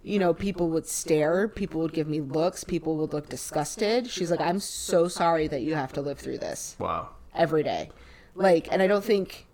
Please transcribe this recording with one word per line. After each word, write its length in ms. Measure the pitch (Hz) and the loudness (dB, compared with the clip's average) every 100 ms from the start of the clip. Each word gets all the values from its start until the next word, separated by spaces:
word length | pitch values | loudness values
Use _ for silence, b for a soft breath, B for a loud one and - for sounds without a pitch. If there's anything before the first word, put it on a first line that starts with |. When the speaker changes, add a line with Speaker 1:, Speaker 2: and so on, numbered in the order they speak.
Speaker 1:
you 160 | - 202 | 0 2
know, 120 | 180 | 2
people 380 | 170 196 180 170 | 2 -2 0 0
would 160 | 160 | 0
stare, 600 | 156 - 160 156 151 180 214 | -2 -6 2 2 4 2 0
people 340 | 208 196 156 | -2 -4 -2
would 100 | 160 | -2
give 140 | 160 151 | -2 -2
me 140 | 151 | -4
looks, 420 | 139 156 170 - | -2 0 0 -2
people 320 | - 170 160 156 | -4 -4 -2 -2
would 160 | 151 | -2
look 160 | 151 147 | -4 -6
disgusted. 800 | 139 - 156 147 - 208 233 247 | -10 -4 -4 -4 -2 0 0 -2
She's 180 | 190 170 | -4 -2
like, 100 | 170 | 0
"I'm 200 | 160 190 | 0 -2
so 480 | - - - 180 175 | -4 -8 0 2 2
sorry 400 | - 170 165 156 | 2 2 2 0
that 140 | 143 | -2
you 100 | 143 | -2
have 180 | 156 131 | -2 -4
to 80 | - | -4
live 180 | 143 139 | -6 -6
through 180 | 135 123 | -8 -6
this." 380 | - - - - | -6 -8 -10 -6
Speaker 2:
Wow. 320 | 87 82 - - - | -4 -4 -6 -14 -10
Speaker 1:
Every 300 | - 165 156 | 0 2 2
day. 260 | 139 85 - B B B B | 2 -2 -6 B B B B
Like, 320 | - 190 165 - | 2 6 6 4
and 80 | 185 | 2
I 60 | |
don't 180 | 190 202 | 4 2
think 440 | 202 202 165 - - | 2 0 0 -10 -20